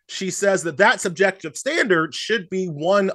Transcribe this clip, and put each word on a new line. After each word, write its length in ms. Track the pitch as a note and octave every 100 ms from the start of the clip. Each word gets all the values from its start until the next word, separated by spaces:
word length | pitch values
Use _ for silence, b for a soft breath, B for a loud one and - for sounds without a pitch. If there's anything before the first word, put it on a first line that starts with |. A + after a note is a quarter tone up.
| _
she 220 | - F#3+
says 340 | - G3+ F#3+
that 120 | E3 C3+
that 220 | G#3 -
subjective 560 | G3+ E3+ F#3+ F#3+ D#3+ -
standard 580 | C4 E4 C#4+ F3 D#3+
should 360 | - - A3+ E3+
be 160 | F#3+ F#3
one 440 | D3 E3 G3+ F#3+